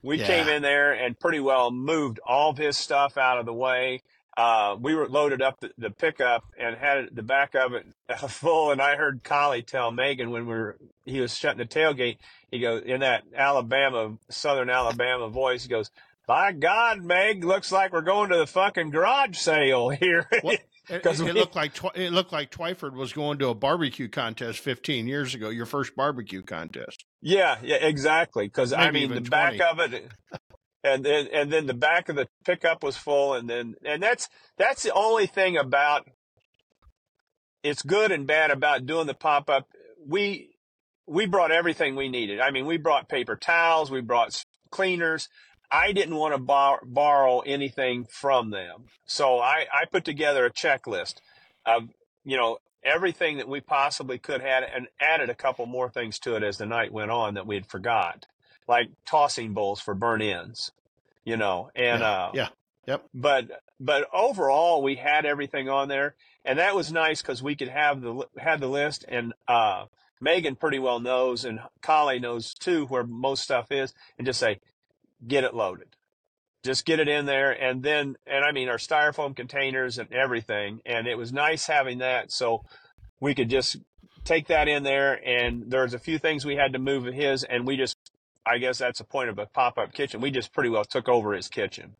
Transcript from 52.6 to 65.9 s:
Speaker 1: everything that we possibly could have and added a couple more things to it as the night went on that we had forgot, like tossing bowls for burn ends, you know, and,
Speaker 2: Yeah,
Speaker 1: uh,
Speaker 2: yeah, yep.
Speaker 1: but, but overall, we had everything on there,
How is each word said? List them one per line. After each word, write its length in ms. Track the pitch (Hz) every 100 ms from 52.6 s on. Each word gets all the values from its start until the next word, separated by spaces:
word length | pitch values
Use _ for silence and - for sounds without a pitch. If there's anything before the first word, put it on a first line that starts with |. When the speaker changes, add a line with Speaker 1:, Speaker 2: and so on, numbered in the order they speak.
| _ _
Speaker 1:
everything 540 | 131 160 185 165 165 147
that 100 | 127
we 120 | 139
possibly 580 | 123 143 139 - 135 127
could 220 | - 135
have 220 | 135 131 127
and 140 | 127 120 _
added 280 | 143 - 123
a 60 | 117
couple 300 | 135 127 120
more 220 | 127 127
things 300 | 127 113 -
to 160 | - 110
it 80 |
as 140 | 104 101
the 80 | 107
night 280 | 117 113
went 180 | 107 107
on 240 | 117 107 101
that 120 | 98
we 80 | 101
had 120 | 92
forgot, 580 | 98 95 113 85 - - _ _ _ -
like 220 | 120 120 _ -
tossing 480 | 156 143 - 113
bowls 280 | 104 101 104
for 120 | - 98
burn 260 | 117 113
ends, 500 | 107 87 85 113 - _ _ _ _ _ -
you 120 | 113
know, 320 | 104 90 - 123
and, 260 | 123 117
Speaker 2:
Yeah, 20 |
Speaker 1:
uh, 300 | 110 98 92
Speaker 2:
yeah, 160 | 127 113 _ _ _ -
yep. 180 | 139 -
Speaker 1:
but, 500 | 127 143 139 117 - _ _
but 300 | 135 143 143
overall, 720 | 180 220 202 139 143 170 160
we 120 | 139 135
had 280 | 143 151 147
everything 440 | 143 143 143 135
on 200 | 135
there, 260 | 139